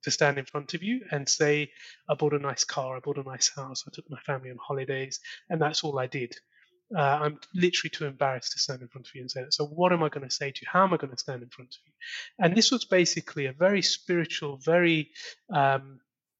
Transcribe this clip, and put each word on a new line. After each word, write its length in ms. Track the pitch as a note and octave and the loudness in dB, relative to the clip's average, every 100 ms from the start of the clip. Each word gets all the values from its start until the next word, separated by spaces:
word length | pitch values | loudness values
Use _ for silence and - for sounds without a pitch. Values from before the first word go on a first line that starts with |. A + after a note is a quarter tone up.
to 80 | - | -4
stand 260 | - D3 C#3 | 2 2 2
in 60 | |
front 300 | C3 D3 C#3+ | -4 -8 -6
of 100 | E3+ | -8
you 200 | F#3+ B3+ G3 | -4 -4 -2
and 180 | D3+ C3+ | -4 0
say, 440 | - D3+ D3 D3 - - - - | 2 4 4 0 -8 -20 -20 -4
'I 60 | |
bought 200 | D3 D3+ | 0 2
a 40 | C#3+ | 0
nice 240 | C#3+ C3+ | -2 -2
car, 340 | - - C3 C3 | -2 -2 -4 -6
I 40 | |
bought 180 | C#3 C#3+ | -6 -6
a 100 | C3 | -6
nice 160 | C3 - - | -2 -2 -2
house, 260 | C3+ B2+ - | -10 -10 -12
I 20 | |
took 160 | - - | -16 -14
my 120 | C#3 | -12
family 300 | - C3+ C3 | -6 -6 -6
on 80 | B2 | -14
holidays, 600 | - C#3 C3+ C3+ C3+ C3 - - _ | -6 -6 -2 -4 -4 -10 -12 -18 _
and 100 | D#3+ | 0
that's 220 | D3+ D3+ | 0 0
all 160 | D#3+ C#3 | -2 -2
I 80 | B2+ | -2
did.' 300 | C#3 A#2+ - _ _ _ _ _ | -4 -6 -8 _ _ _ _ _
Uh, 240 | G3 C#3 D3 | 0 2 2
I'm 180 | D3+ D3+ - | 0 -4 -10
literally 360 | F3+ F3+ - D#3+ | 2 2 2 -4
too 160 | - D3 | -6 -8
embarrassed 460 | C3+ C#3 B2+ - | -2 -2 -2 -6
to 80 | - | -4
stand 220 | - B2+ | -4 -4
in 60 | B2+ | -10
front 200 | C3 - | -16 -18
of 60 | C3+ | -14
you 60 | |
and 80 | B2+ | -10
say 100 | C3+ | -10
that. 120 | B2+ | -4
So 120 | - D3 | -2 -2
what 260 | D#3 F3+ | 2 4
am 120 | F3 | 4
I 60 | D3+ | 2
gonna 200 | D3 C3+ | -2 -6
say 220 | - C#3+ | -6 -6
to 80 | C3+ | -8
you? 60 | - | -2
How 140 | F3+ | 4
am 100 | F#3+ | 4
I 40 | E3 | 2
gonna 200 | C#3 B2+ | -2 -8
stand 240 | - B2+ | -8 -10
in 80 | A#2+ | -12
front 240 | - B2+ | -20 -20
of 60 | - _ | -20 _
you?" 60 | _ - - - - | _ -14 -12 -14 2
And 160 | F3+ | 4
this 160 | F#3+ G#3+ | 6 4
was 140 | B3 | 2
basically 640 | - F#3 E3+ - - - C3+ | 2 4 4 2 -6 -6 -6
a 60 | C3+ F#3 | 2 4
very 160 | G3+ | 4
spiritual, 760 | F3 - - F3 D#3+ - D3+ C#3 | 2 -2 0 0 0 -4 -6 -4
very, 520 | C3+ E3+ F3 D#3+ D3 - - - _ | 2 4 6 4 0 -10 -16 -16 _
um, 480 | E3+ C#3 C3+ C3+ C3+ _ _ _ _ | 2 4 2 -2 -20 _ _ _ _